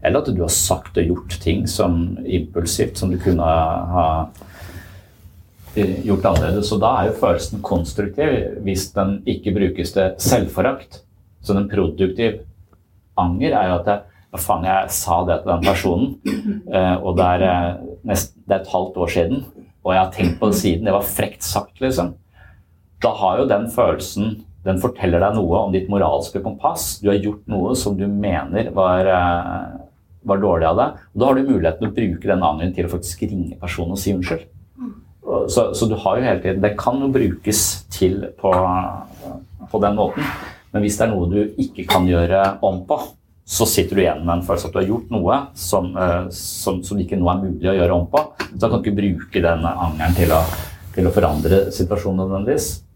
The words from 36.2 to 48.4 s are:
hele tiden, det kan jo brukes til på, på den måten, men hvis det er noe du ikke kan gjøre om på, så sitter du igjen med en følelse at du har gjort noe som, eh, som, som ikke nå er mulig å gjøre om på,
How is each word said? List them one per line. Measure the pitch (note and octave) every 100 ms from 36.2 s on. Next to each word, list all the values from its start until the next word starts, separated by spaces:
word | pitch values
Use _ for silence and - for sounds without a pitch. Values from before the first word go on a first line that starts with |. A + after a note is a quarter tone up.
| B2+
hele | F#2
tiden, | - F#2+
det | G#2 G#2
kan | - C3
jo | C#3
brukes | B2+ G#2+ F2 - G#2 - - -
til | - F#2 G2 - -
på, | G2 F2+ F#2 F2+ F#2 - - - - - - - -
på | G#2+
den | G2+
måten, | G#2 G2 - - - - - _
men | G#2
hvis | G#2 G2+
det | A#2
er |
noe | G2+ F2
du | G2+ G#2
ikke | - - - F2
kan | F#2 F2+
gjøre | F2 E2+ F#2+ G2 G2 G#2+
om | F#2 -
på, | D3 - - _ _ -
så | -
sitter | A2+ - - F#2+
du |
igjen | F2 - E2+
med |
en | E2+
følelse | - - G2
at |
du | G#2
har | F#2+
gjort | A#2 -
noe | A2+ F2 A#2+ -
som, | - - G2 F2+ -
eh, | F#2 F2 F2+
som, | - - - - F#2
som | - G2+
ikke | F2 G2+
nå | F2
er | F#2+ F#2+
mulig | E2+ F2+
å | F#2+
gjøre | F2
om | F2 F2
på, | D3 D3+ -